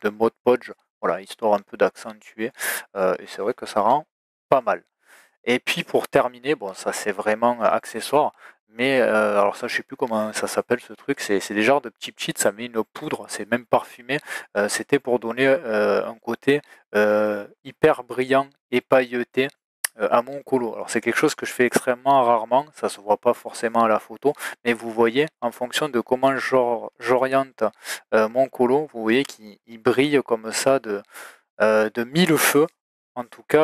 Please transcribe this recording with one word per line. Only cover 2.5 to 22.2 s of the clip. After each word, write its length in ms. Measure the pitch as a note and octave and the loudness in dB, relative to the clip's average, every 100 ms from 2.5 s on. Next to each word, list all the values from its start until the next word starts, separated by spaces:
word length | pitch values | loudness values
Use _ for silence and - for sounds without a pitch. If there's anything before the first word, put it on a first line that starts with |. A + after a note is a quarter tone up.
| - - - - G2 | -6 -8 -8 -8 -2
euh, 180 | F#2 - | 0 -2
et 80 | G2+ | -6
c'est 120 | - | -6
vrai 140 | G2+ | -6
que 120 | - G#2+ | -6 -4
ça 160 | G#2+ | 0
rend 220 | G#2 D3+ - _ _ _ _ | 2 2 -2 _ _ _ _
pas 140 | C#3 | 2
mal. 200 | B2 F2 - _ _ - _ _ | 2 -4 -6 _ _ -20 _ _
Et 160 | - B2+ | -2 -2
puis 240 | - E3+ | -2 -8
pour 240 | D#3 - - | -2 -2 2
terminer, 480 | C#3+ B2 B2 B2+ D3 | 0 0 -2 -4 -4
bon, 180 | G2+ | -6
ça 180 | F#2 G#2 | -8 -6
c'est 200 | - G#2+ | -4 -4
vraiment, 500 | F#2+ G2+ G#2+ A#2+ A#2+ | -2 -2 2 0 2
euh, 40 | G2+ | 2
accessoire, 640 | G2+ - A2+ - C#3+ C3 - - _ _ | 0 -2 -10 -2 0 0 -4 -18 _ _
mais, 320 | A2 C3 C3 | -4 0 2
euh, 400 | A2 G#2+ G#2+ G#2 | 2 2 2 2
alors 160 | G2+ - | 0 -2
ça 120 | A#2 | -6
je 80 | B2+ | -6
sais 60 | |
plus 140 | - - | -6 -6
comment 380 | B2 A2 G#2+ | -4 -2 -4
ça 140 | - G2+ | -4 -4
s'appelle 320 | - - A#2+ | -4 -4 -8
ce 120 | - | -12
truc, 280 | G#2+ - C#3 | -10 -8 -6
c'est, 200 | - G2 | -2 -2
c'est 140 | - | -2
des 80 | G#2 | 0
genres 180 | G#2+ C#3+ | 2 2
de 80 | A#2+ | -2
petits 240 | - - | -12 -16
cheats, 180 | - - - | -8 -6 -2
ça 160 | G#2+ | -2
met 140 | G2+ A#2+ | -2 -6
une 180 | A2+ | -6
poudre, 400 | G#2+ - D3+ C3 G#2 | -6 -10 -8 -8 -8
c'est 220 | - G#2 | -12 -6
même 140 | A#2+ | -6
parfumé, 540 | A#2+ A#2+ - - A#2+ C#3 - - - G#2 | 0 -2 -2 -12 -8 -8 -8 -14 -6 -2
euh, 120 | G#2 | -2
c'était 300 | - - C#3 | -4 -2 -2
pour 200 | - A#2+ | 0 -2
donner, 280 | A2+ A#2+ C3+ | -2 0 0
euh, 600 | C3 A#2+ G#2+ G#2 G2 G2+ | 0 0 0 2 0 -2
un 100 | A2+ | -8
côté, 440 | - A#2 - C#3+ - - _ | -8 -2 0 0 -2 -20 _
euh, 520 | G#2 G#2+ G#2+ G#2+ G#2 G#2 _ | 0 2 2 0 -4 -10 _
hyper 400 | C3+ - D#3 C3+ | -20 2 2 2
brillant 440 | B2 A#2+ B2+ C3+ C#3 _ _ | -4 -6 0 0 0 _ _
et 100 | B2 | -4
pailleté, 680 | - C3 A#2+ B2 A#2+ - C3+ - _ _ - A2+ | 4 2 2 -2 -2 -2 -2 -6 _ _ -12 -4
euh, 100 | G2+ | 2
à 100 | A#2+ | 2
mon 220 | B2+ C#3+ | 0 -8
colo. 320 | - B2+ A#2 | -2 -2 -2
Alors 160 | G#2 - | -6 -6
c'est 100 | A2+ | -2
quelque 160 | A#2 A2 | -2 2
chose 180 | D3+ | 0
que 120 | - A#2 | 0 -4
je 60 | |
fais 120 | - | 0
extrêmement 580 | B2 - - B2 C3+ C#3 | 2 2 0 0 2 4